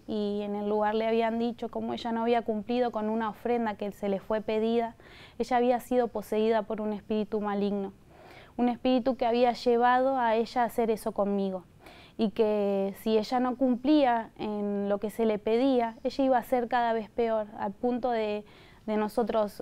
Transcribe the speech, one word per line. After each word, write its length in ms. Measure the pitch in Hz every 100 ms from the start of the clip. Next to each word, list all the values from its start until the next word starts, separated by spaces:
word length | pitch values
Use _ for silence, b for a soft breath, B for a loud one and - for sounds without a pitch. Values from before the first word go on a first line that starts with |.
| -
y 360 | 220 208 208
en 120 | 208
el 140 | 208 208
lugar 260 | 214 208
le 140 | 220 226
habían 320 | 226 226 226
dicho, 280 | 240 226 226
como 260 | 226 226
ella 180 | 233 240
no 100 | 226
había 200 | 233 233
cumplido 500 | 226 214 202 240 240
con 180 | 220 214
una 180 | 226 220
ofrenda 460 | 202 233 240 226
que 160 | 202 208
se 180 | 196 202
le 120 | 196
fue 200 | - 220
pedida, 540 | 208 220 226 233 226 - B B B B
ella 160 | 226 247
había 240 | 240 240
sido 260 | - 247 240
poseída 560 | 220 - 214 220 226
por 180 | 202 220
un 120 | 214
espíritu 480 | 208 - 214 202 220
maligno, 520 | 208 202 202 202 196 - - B B B B B
un 120 | 247
espíritu 480 | 233 254 254 254 240
que 100 | 240
había 260 | 240 240
llevado 640 | 226 247 233 247 254 262 269
a 200 | 233 220
ella 260 | 226 254
a 40 | 226
hacer 220 | - 226
eso 220 | 214 226
conmigo 540 | 208 202 202 196 185 - - B B B B
y 140 | 220
que 640 | - 214 208 202 196 196 190
si 160 | 226 220
ella 220 | 208 254
no 160 | 254 233
cumplía 720 | 262 240 269 302 262 233 226 -
en 520 | 220 208 208 202 202
lo 100 | 202
que 120 | 214
se 160 | - 220
le 140 | 214
pedía, 560 | 220 226 277 247 226 226
ella 200 | 254 -
iba 140 | 262 247
a 40 |
ser 240 | - 247 226
cada 240 | 247 233
vez 180 | 226 208
peor, 380 | - 226 220 208 220
al 140 | 208
punto 400 | 196 247 247 247
de, 320 | 226 214 208 208 B B B -
de 100 | 214
nosotros 640 | 214 247 214 226 208 -